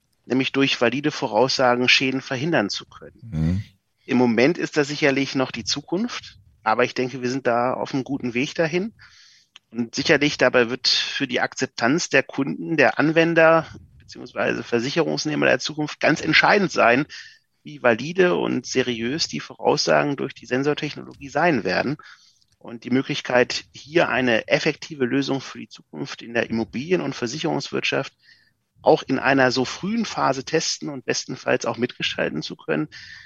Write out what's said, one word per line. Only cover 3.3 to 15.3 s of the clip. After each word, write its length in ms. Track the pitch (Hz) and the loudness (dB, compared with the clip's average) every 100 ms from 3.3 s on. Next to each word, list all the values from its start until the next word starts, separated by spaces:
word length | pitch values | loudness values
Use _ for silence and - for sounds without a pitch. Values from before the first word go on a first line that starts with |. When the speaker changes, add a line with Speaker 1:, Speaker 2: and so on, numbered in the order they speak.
| 80 80 95 - _ _ _ - | -2 0 0 -6 _ _ _ -2
Speaker 1:
Im 100 | 123 | 4
Moment 400 | 123 113 139 175 | 4 6 4 2
ist 200 | 156 156 | -2 0
das 100 | 139 | -2
sicherlich 460 | 147 143 135 131 135 | 2 2 2 0 -2
noch 160 | 127 | -2
die 120 | 120 | -4
Zukunft, 760 | 104 143 - 175 240 - - - _ _ | -6 -8 -4 -4 -4 -6 -14 -20 _ _
aber 200 | 110 110 | 0 2
ich 120 | 123 - | 2 0
denke, 260 | 127 127 | -4 -4
wir 80 | 123 | -4
sind 160 | 135 127 | -2 0
da 280 | 117 123 - | 0 0 -2
auf 180 | 123 | -4
einem 100 | 139 | -4
guten 300 | 123 135 123 | -4 -4 -4
Weg 220 | 117 151 - | -2 -4 -2
dahin. 380 | 165 175 220 - - - - _ _ - _ | -2 -2 -4 -10 -20 -20 -20 _ _ -20 _
Und 240 | 113 117 - | -8 -6 -2
sicherlich 420 | 139 147 147 - | 2 4 2 2
dabei 320 | 127 127 117 | 4 4 2
wird 180 | 131 - | 0 0
für 400 | - - - 135 | 0 0 -4 -4
die 120 | 123 | -2
Akzeptanz 680 | 127 - 131 - 117 165 - | -4 -4 -6 -2 0 0 2
der 140 | 143 | 2
Kunden, 520 | - - 131 - 165 160 | 2 -2 -4 -4 -2 2
der 220 | 113 - | 4 4
Anwender 680 | 147 160 165 165 160 165 151 - - - | 2 4 4 6 6 6 0 -10 -20 -20
beziehungsweise 640 | - 117 127 113 117 120 | -20 -16 -10 -4 -2 -2
Versicherungsnehmer 840 | 117 120 127 170 151 147 156 | 0 -2 0 0 0 -2 -2